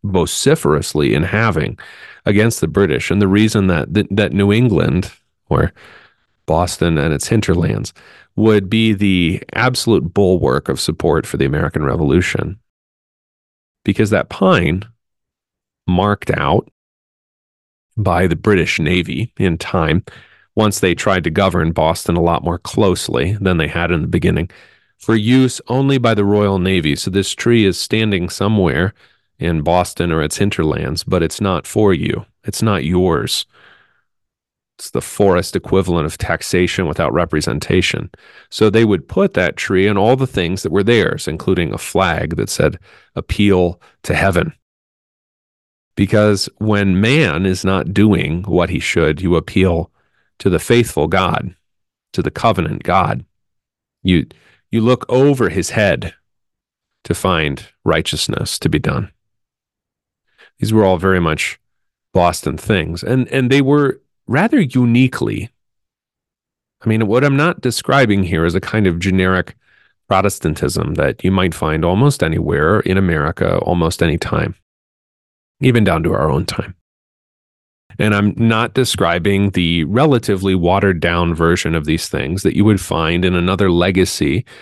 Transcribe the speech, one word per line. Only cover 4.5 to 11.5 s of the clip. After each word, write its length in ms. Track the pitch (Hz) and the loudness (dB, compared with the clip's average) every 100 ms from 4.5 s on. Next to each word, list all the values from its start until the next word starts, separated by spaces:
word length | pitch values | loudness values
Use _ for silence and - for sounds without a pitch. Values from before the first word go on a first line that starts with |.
England, 580 | 104 123 90 - 82 92 - _ _ _ | 4 2 2 2 0 -4 -10 _ _ _
or 240 | 76 - - - - _ _ _ _ | 0 0 -4 -18 -20 _ _ _ _
Boston 540 | - 80 87 - 85 80 | -4 -2 -2 -2 0 0
and 160 | 76 | 0
its 140 | 73 - | -2 -2
hinterlands, 640 | 110 - 90 82 57 - - - - _ - | -2 0 0 0 -4 -8 -14 -20 -20 _ 0
would 320 | 107 107 95 | 2 2 2
be 240 | 110 110 | 0 2
the 500 | 101 104 92 85 90 - | 2 2 2 0 -2 -6
absolute 580 | - 123 123 - 101 78 | -2 -2 -2 0 0 0
bulwark 560 | 95 98 92 69 65 - | 0 2 2 0 -2 -2
of 100 | 67 | -4
support 480 | - 82 82 78 - | -4 -2 0 0 -2
for 120 | 73 | -4
the 80 | |
American 360 | 67 | -2